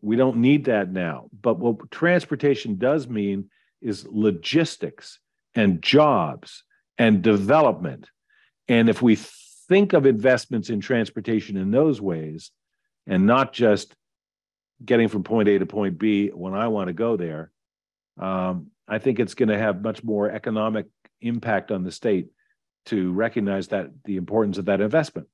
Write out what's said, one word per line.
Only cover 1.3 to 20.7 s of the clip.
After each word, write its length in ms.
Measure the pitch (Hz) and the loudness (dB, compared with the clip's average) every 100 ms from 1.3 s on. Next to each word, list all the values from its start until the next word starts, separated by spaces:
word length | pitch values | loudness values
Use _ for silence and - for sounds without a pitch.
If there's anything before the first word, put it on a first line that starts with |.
| 104 | -6
But 220 | 123 113 | -2 0
what 320 | 120 110 - | 0 -2 -6
transportation 840 | - 170 180 - 143 147 135 120 98 | -2 2 2 0 -2 0 0 -2 -2
does 300 | 123 156 123 | 0 -2 -2
mean 420 | 113 101 98 98 _ _ _ | -4 -4 -4 -8 _ _ _
is 260 | 117 98 - | -10 -10 -8
logistics 1120 | 107 107 90 - 156 160 - 82 - - - _ _ _ - | 0 0 0 -2 0 0 -4 -12 -12 -20 -20 _ _ _ 0
and 260 | 104 87 | 2 2
jobs 800 | - 135 151 120 80 67 - - _ _ _ - | 2 4 6 4 0 -6 -16 -20 _ _ _ 0
and 240 | 117 104 | 4 4
development. 880 | 92 104 98 147 143 90 87 - - _ _ _ _ _ _ | 4 2 4 4 4 0 -6 -10 -18 _ _ _ _ _ _
And 180 | 120 117 | 4 4
if 140 | 107 | 4
we 140 | 123 104 | 4 2
think 760 | - - - _ _ 185 202 | 0 -20 -20 _ _ 4 6
of 140 | 175 139 | 4 4
investments 640 | 117 123 123 - 120 - | 4 2 2 0 -6 -4
in 100 | 113 | -6
transportation 760 | 95 123 110 - 104 110 95 98 | -2 -2 -2 -6 -4 -4 -2 -6
in 140 | 95 | 0
those 280 | 113 156 123 | 2 2 0
ways, 520 | 98 82 78 80 - _ _ _ _ _ - | -2 -4 -6 -12 -18 _ _ _ _ _ -4
and 180 | 95 98 | 2 4
not 260 | 127 135 | 4 2
just 420 | - 120 101 - _ _ _ _ _ _ _ _ _ 117 | 0 2 2 -2 _ _ _ _ _ _ _ _ _ -2
getting 220 | 120 113 | 2 2
from 160 | 104 | -2
point 260 | 90 113 104 | -2 0 2
A 100 | 101 | 2
to 60 | 92 | 0
point 320 | 101 101 82 | -4 -4 -2
B 320 | 107 101 101 | 0 0 -2
when 240 | - 90 | -4 -8
I 140 | 98 113 | -4 -4
want 200 | 107 92 | -4 -6
to 60 | |
go 240 | 87 113 110 | -4 -4 -2
there, 340 | 87 78 80 _ _ _ _ _ _ _ | -4 -10 -14 _ _ _ _ _ _ _
um, 480 | 92 95 92 92 76 _ _ | -6 -4 -4 -6 -10 _ _
I 120 | 107 | -4
think 200 | 131 117 | -2 -2
it's 140 | 113 | -4
gonna 240 | - 117 104 | -2 0 2
have 240 | 110 95 | 0 -2
much 220 | 107 107 | -6 -8
more 260 | 117 104 104 | -6 -2 -2
economic 560 | 110 - 107 110 | -4 -6 -4 -2